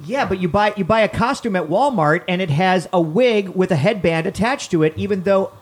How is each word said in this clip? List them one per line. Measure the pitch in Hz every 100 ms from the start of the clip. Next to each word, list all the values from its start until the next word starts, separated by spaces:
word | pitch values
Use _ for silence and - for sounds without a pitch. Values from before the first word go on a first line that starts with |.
Yeah, | 147 269 214
but | 190
you | 180
buy, | 202 208 208
you |
buy | 170 220
a | 208
costume | 160 233 277 233
at | 185 156
Walmart, | 185 285 226 151 170 -
and | 180
it | 185
has | 143 185 185 -
a | 185
wig | 160 170 247 214 190
with | 185 185
a | 165
headband | 165 220 170 165 175
attached | - 220 262 -
to | 170
it, | 156 175
even | 196 202
though | 175 190 190 -